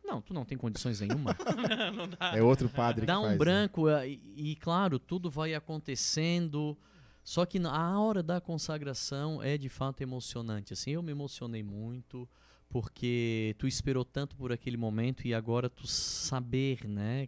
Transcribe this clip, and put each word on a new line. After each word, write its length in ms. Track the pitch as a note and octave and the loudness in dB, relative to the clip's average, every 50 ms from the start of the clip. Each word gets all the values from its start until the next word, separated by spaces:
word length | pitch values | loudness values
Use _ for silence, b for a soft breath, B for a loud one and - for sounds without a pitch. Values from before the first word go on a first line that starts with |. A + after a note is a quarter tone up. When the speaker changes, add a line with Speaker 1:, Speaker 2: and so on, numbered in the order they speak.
| - | -6
Speaker 1:
Não, 160 | G4 - A#2+ | -4 -4 -4
tu 120 | - - F#3+ | -4 -6 -6
não 120 | D#3 B2 | -6 -4
tem 120 | - C#3 | -4 -4
condições 440 | C3 - A#2 G#2 - - B2 A2+ G2+ | -2 -2 -2 -2 0 -2 -2 0 0
nenhuma. 340 | G#2 G2+ - D#3 C#3 B2 - | 0 0 0 0 0 0 -2
Speaker 2:
<laughs> 540 | - - - G#3 G#3+ B3 A3+ A3 A#3 A3 F3 | 0 0 0 0 0 0 0 0 0 -2 -2
Não, 20 | |
não 160 | - - F3 | -2 -4 -6
dá. 300 | D#3 F3 - F3+ F3+ F#3+ | -8 -6 -4 -2 0 4
Speaker 3:
É 40 | A2 A2+ | 8 8
outro 260 | A#2+ C3+ C3+ C3 A#2 | 8 8 6 4 0
padre 380 | - C3 A#2 A#2+ A2+ A2+ G#2+ | 2 2 2 2 2 2 2
Speaker 1:
Dá 60 | C3+ F3+ | 2 2
Speaker 3:
que 60 | G3+ | 2
Speaker 1:
um 20 | A3 | 4
Speaker 3:
faz, 80 | G#3+ G3 | 4 4
né? 40 | D3+ | 4
Speaker 1:
branco, 500 | D#3 E3+ F#3 G3+ G#3 G3+ - E3+ D#3 D#3 | 6 6 6 6 4 2 2 2 4 4
é, 180 | D3+ D3 C3 | 4 4 2
e, 440 | C3+ C#3+ A2+ - G2 G2+ C#3 D3 D3+ | -2 -6 -10 -12 -16 -8 -6 -4 -4
e 40 | D3+ | -4
claro, 440 | - - E3 E3+ F3+ G3+ F#3 C#3+ B2 | -2 -2 2 2 4 4 4 2 0
tudo 320 | - - F3 F#3 F3 F3 | -2 -4 -4 -4 -4 -4
vai 240 | C3 D3+ D#3 D#3+ D#3 | -4 -2 -2 -2 -4
acontecendo. 1200 | D3+ - - D#3+ D3+ - - C3 - - - - D#3 D#3+ E3+ E3+ F3 E3+ D#3+ D3 D3+ D3+ D3+ D3 b b b b b b b b b b | -4 -6 -6 -8 -8 -6 -4 -4 -2 0 0 0 2 2 2 2 2 2 0 0 0 -2 -2 -4 b b b b b b b b b b
Só 200 | - - E3+ F3+ | -2 0 0 2
que 140 | F3 - | 2 2
na, 140 | F#3+ F3 D#3+ C3+ | 0 0 2 2
a 240 | D#3 E3 E3+ F#3+ G3+ | 2 2 2 2 2
hora 220 | G#3+ A3 G#3+ F#3+ | 2 4 2 2
da 180 | E3 D#3 F3 F3 | 0 0 -2 -2
consagração 1000 | - - E3 D3+ - - D#3 D#3 D3 C#3+ C3 - - - C#3 C#3 C#3+ D#3 D#3 - | -2 -4 -4 -4 -4 -4 -4 -4 -4 -6 -6 -4 -4 -4 -2 -2 -2 -2 -2 -2
é 160 | - C3+ D3 | 0 0 0
de 100 | D3+ C3+ | 0 -2
fato 340 | C3 - - C3+ C3+ C3 - | -6 -4 -2 -2 -2 -2 -4
emocionante. 720 | C#3 B2+ B2+ B2+ - - - A#2+ A#2 A2+ G#2+ G#2 G2 - F#2+ | -6 -6 -6 -6 -8 -8 -8 -6 -4 -4 -4 -4 -4 -6 -8
Assim, 180 | - - C3 | -6 -4 -4
eu 100 | D3 E3+ | -4 -4
me 100 | F3 D#3 | -4 -4
emocionei 520 | D3 C#3+ C#3+ C#3 - - B2+ A#2+ A#2 A2 G#2+ | -6 -6 -6 -8 -8 -8 -8 -6 -6 -6 -6
muito, 680 | G2+ G2+ G#2 A2 A2+ B2 B2+ A#2+ - - B2+ B2+ b b b b b b b b _ | -6 -6 -6 -6 -6 -8 -10 -12 -12 -12 -12 -12 b b b b b b b b _
porque 840 | - B2 G#2+ - - - A#2+ A#2+ A#2+ A#2+ A#2 A#2 A2+ A2+ A2 A2 G#2+ | -4 -4 -4 -4 -6 -2 0 2 2 4 2 2 2 2 0 0 0
tu 80 | - - | 0 -2
esperou 380 | C3 - - - C#3+ C3+ B2+ B2 | 0 0 0 0 0 2 0 0
tanto 300 | - - C#3 C#3+ C#3+ - | 0 -2 -4 -4 -4 -6
por 160 | C3+ C3 B2 | -8 -2 -2
aquele 260 | A#2+ A#2 - C3 A#2+ | -2 -2 -2 -4 -2
momento 480 | A#2+ A#2 A2 G#2+ A2 A#2 B2+ C3 - - | 0 0 0 0 2 0 0 0 -2 -2
e 60 | A#2+ A#2 | 0 0
agora 340 | A2+ A2 A2+ A#2 A#2+ B2 B2 | 0 0 2 2 2 2 0
tu 160 | - - - | -4 -6 -6
saber, 1000 | - - - - - - - - - C3+ C3 B2+ A#2+ A#2+ C3 C3+ C3+ C3 - - | -4 -2 -2 -2 -2 -4 -4 -2 -2 -2 -2 -2 0 0 2 2 2 0 -2 -4
né, 380 | G#2+ G#2 G2+ G#2 G#2+ A#2+ C#3 C3+ | -4 -2 -2 0 0 0 -2 -4